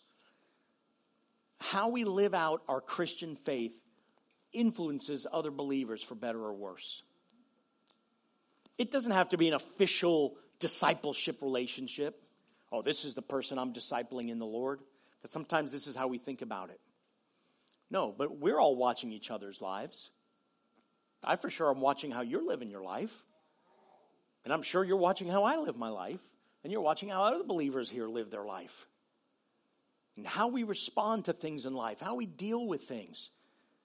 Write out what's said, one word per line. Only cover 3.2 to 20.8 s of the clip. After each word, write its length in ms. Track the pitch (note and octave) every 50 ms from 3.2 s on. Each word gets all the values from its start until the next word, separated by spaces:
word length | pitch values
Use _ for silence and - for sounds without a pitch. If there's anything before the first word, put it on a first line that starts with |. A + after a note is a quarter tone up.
| F3+ D#3+ D3
faith 440 | - - D#3 C#3 B2 A#2 A2+ - - _ _ _ _ _ _ _ _ _ _ _ _ _ _
influences 760 | - A3+ A#3+ A3+ A#3 - E3+ D3+ D3 C3+ - - D3 C3 - -
other 200 | - E3 D#3 D3+
believers 500 | C#3 C#3+ C#3+ C#3 C#3 C3+ C3 A2 A2+ G#2+
for 140 | - - B2
better 280 | A2 B2 A#2 A2+ A2+ A2
or 100 | G#2+ G2+
worse. 500 | G2 G2+ F#2+ F2+ - - - - - - _ _ _ _ _ _ _ _ _ _ _ _ _ _ _ _ _ _ _ _ _ _ _ _ _ _ _ _ _ _ _ _ - _ -
It 120 | B3 -
doesn't 200 | - C4+ A#3 A#3+
have 180 | G3 F#3 F3 -
to 80 | F#3 D#3+
be 100 | E3 E3
an 60 | D3+
official 840 | C3 - - - - G3 F3 - - F3+ F3 E3 D#3 C#3+ - - - - _ _ -
discipleship 840 | - - - - F3+ D3+ D#3+ - - D3 - - - D#3+ C#3 -
relationship. 800 | C#3 C3+ C3 B2 B2+ A#2+ - B2+ C3 A#2+ - D3 C#3+ D3+ - - _ _ _ _ _ _ _ _ _ -
"Oh, 100 | A#2+ A2+
this 240 | G2+ C#3+ D3+ - -
is 100 | C#3+ A2+
the 60 | B2+
person 360 | A#2 - C#3 C3+ B2 - C#3+ C3
I'm 160 | B2+ B2+ A#2
discipling 560 | A#2 - - C#3 A#2+ A#2+ A#2+ C3 B2 A#2 A#2
in 100 | A#2 A#2
the 60 | A2+
Lord." 340 | G#2+ A2 A#2 B2+ C3+ C#3 C#3 - - _ _ _ _ _ _
'Cause 100 | _ -
sometimes 400 | - D#3+ C#3+ - E3+ D#3 D3 C3
this 160 | C3+ C#3+ - C#3+
is 80 | A#2+
how 120 | C3 C3 C3
we 100 | B2+ A#2+
think 240 | - C#3+ C3+ -
about 280 | B2+ A2+ G#2+ F#2+ F#2 -
it. 100 | F#2+ - _ _ _ _ _ _ _ _ _ _ _ _ _ _ _ _ _ _ _ _ _ -
No, 220 | F3+ F#3+ D3+ G#2+
but 260 | G2 G#2+ C#3+ D#3 D3 C#3+
we're 220 | C#3+ F#3+ C#4 D#4
all 160 | G#3+ D3 C3
watching 360 | B2 B2 B2 A#2 - - A#2
each 180 | G#2+ G#2 - -
other's 320 | A#2 G2 G2+ G2 G2 -
lives. 480 | G#2 F#2+ F#2+ G2+ B2+ E3+ - - - - _ _ _ _ _ _ _ _ _ _ _ _ _ _